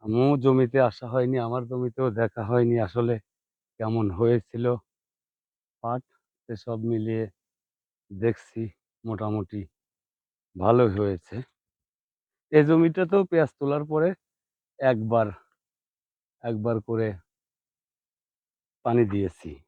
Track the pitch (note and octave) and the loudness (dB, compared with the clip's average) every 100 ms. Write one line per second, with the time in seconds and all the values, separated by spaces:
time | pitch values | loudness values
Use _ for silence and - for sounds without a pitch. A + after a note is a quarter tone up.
0 | A2 A2+ C3 C#3+ C3 C3 B2 C3+ B2+ - | -2 2 2 4 4 4 2 2 2 0
1 | B2 B2+ B2+ C3 A#2 B2 A#2+ B2+ B2 A2+ | -6 -2 0 -2 -4 -6 -6 -6 -6 -2
2 | C3 G#2+ A2+ - G#2 B2 A#2+ A#2+ G#2 A#2+ | -4 0 -2 -2 -2 2 2 2 0 -2
3 | A#2+ A#2 _ _ _ _ _ _ A2 A2+ | -2 -2 _ _ _ _ _ _ -4 -2
4 | G#2+ F2+ A#2 A#2+ - A#2 A#2+ A#2+ _ _ | -2 0 2 2 0 -6 -4 -4 _ _
5 | _ _ _ _ _ _ _ _ A2+ B2 | _ _ _ _ _ _ _ _ -8 -6
6 | - _ _ _ _ A2+ - A2+ A2+ A#2 | -8 _ _ _ _ -14 -8 -6 -2 -2
7 | A2 A2+ A2 _ _ _ _ _ _ _ | -2 -4 -6 _ _ _ _ _ _ _
8 | _ G2 A2+ G#2+ - - A2+ - _ _ | _ -4 -2 -2 -8 -10 -10 -10 _ _
9 | A2+ G#2+ G#2+ G#2+ G2 G#2 F2+ _ _ _ | -10 -6 -4 -4 -6 -8 -12 _ _ _
10 | _ _ _ _ _ F#2 F#2 A#2+ A#2+ G2 | _ _ _ _ _ -4 2 4 4 2
11 | G2+ F#2 _ G#2 C3 _ _ _ _ _ | -2 -4 _ -14 -14 _ _ _ _ _
12 | _ _ _ _ _ D3+ D3 D#3+ E3 D#3+ | _ _ _ _ _ 4 6 6 4 2
13 | F3+ G3 F#3 E3+ D3+ _ C#3+ C#3+ D3+ D#3 | 0 2 2 2 0 _ -4 -2 -2 0
14 | E3 F#3+ _ _ _ _ _ _ C3+ A#2+ | 0 -2 _ _ _ _ _ _ 0 0
15 | A2 A2+ G#2+ G2 _ _ _ _ _ _ | 0 0 0 -4 _ _ _ _ _ _
16 | _ _ _ _ A#2+ A2+ G#2+ A2+ G#2+ A2+ | _ _ _ _ -6 -4 -2 -4 -4 -2
17 | A2 F#2+ _ _ _ _ _ _ _ _ | -2 -6 _ _ _ _ _ _ _ _
18 | _ _ _ _ _ _ _ _ B2 A#2 | _ _ _ _ _ _ _ _ 0 2
19 | A2+ G2+ F#2+ - - C#2+ | 2 0 -4 -6 -18 -18